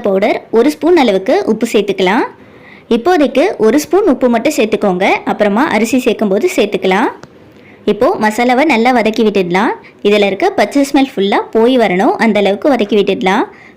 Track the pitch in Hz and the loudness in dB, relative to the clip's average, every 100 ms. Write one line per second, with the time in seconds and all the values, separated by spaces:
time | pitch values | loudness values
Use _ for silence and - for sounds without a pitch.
0 | 220 190 226 330 - 226 269 - 311 349 | 0 0 0 -2 -2 0 0 0 2 2
1 | 247 190 190 403 - 220 226 220 202 190 | 2 0 0 -2 0 -2 -2 -2 -2 -2
2 | 180 233 508 - - - - - - 233 | 0 0 -4 -8 -20 -20 -20 -12 -4 -2
3 | 349 359 277 - 359 - 220 285 - 381 | 2 2 2 0 0 0 0 0 0 0
4 | 415 254 247 233 311 302 220 202 202 180 | 2 2 0 0 0 0 0 0 -2 0
5 | 214 415 - 196 208 208 285 220 226 254 | 0 -2 -4 -2 0 0 0 -2 0 0
6 | 240 202 208 185 359 - 208 202 190 190 | 0 -2 -2 0 -2 -2 -2 0 0 0
7 | 294 - - - - - - - - 208 | -2 -6 -16 -20 -20 -20 -20 -8 -4 0
8 | 269 - 214 220 240 247 320 226 240 247 | 0 0 -2 0 0 2 2 2 2 2
9 | 214 226 214 202 175 180 262 440 - - | 0 0 0 0 0 0 -2 -4 -12 -4
10 | 202 208 202 190 349 381 214 285 277 285 | 0 0 0 0 -2 0 0 0 0 0
11 | 269 - 196 254 440 220 233 254 202 180 | 0 -2 -2 -2 -2 0 2 2 2 0
12 | 254 - 220 208 196 202 311 233 202 214 | 0 0 0 2 0 0 0 0 0 0
13 | 196 190 185 208 415 - - | 0 -2 0 -2 -4 -10 -20